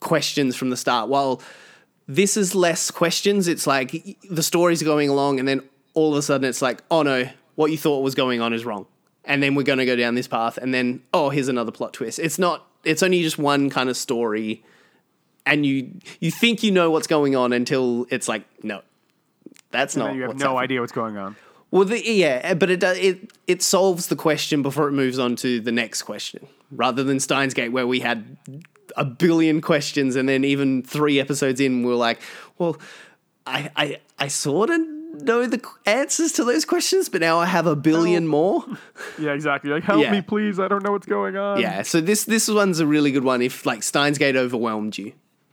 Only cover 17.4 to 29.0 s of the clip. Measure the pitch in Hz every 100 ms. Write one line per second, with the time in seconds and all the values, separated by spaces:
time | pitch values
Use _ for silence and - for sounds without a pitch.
17.4 | 123 123 120 135 127 120 120 127 - 110
18.4 | - _ 107 98 - _ _ _ _ _
19.4 | - - _ 120 139 143 123 131 127 135
20.4 | 139 127 127 127 120 127 113 104 98 101
21.4 | - _ _ 185 196 233 208 214 160 127
22.4 | 165 175 185 180 185 185 190 180 - _
23.4 | - 180 - 190 190 175 - 156 160 147
24.4 | - 151 135 139 143 139 131 127 123 117
25.4 | 131 120 113 117 113 - - 104 - -
26.4 | - _ _ 131 123 127 135 135 - 139
27.4 | 135 127 120 127 123 127 123 117 117 135
28.4 | - 139 - _ - -